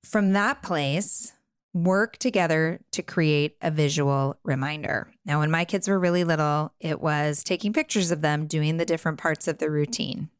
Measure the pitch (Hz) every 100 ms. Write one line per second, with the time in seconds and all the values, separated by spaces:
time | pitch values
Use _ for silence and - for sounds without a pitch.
0 | - 214 196 196 208 277 - 170 143 151
1 | 208 - - - _ _ _ 180 175 190
2 | 220 - 262 214 170 160 160 170 _ -
3 | - - 156 151 147 _ 170 156 147 151
4 | 143 139 135 - - 135 139 151 147 -
5 | - _ - 151 151 165 175 196 185 196
6 | 180 175 170 156 151 147 156 _ 165 151
7 | 156 151 151 147 - 185 202 226 302 220
8 | 175 170 151 151 151 156 151 165 165 165
9 | 165 156 165 156 - 160 156 151 147 -
10 | - - 151 _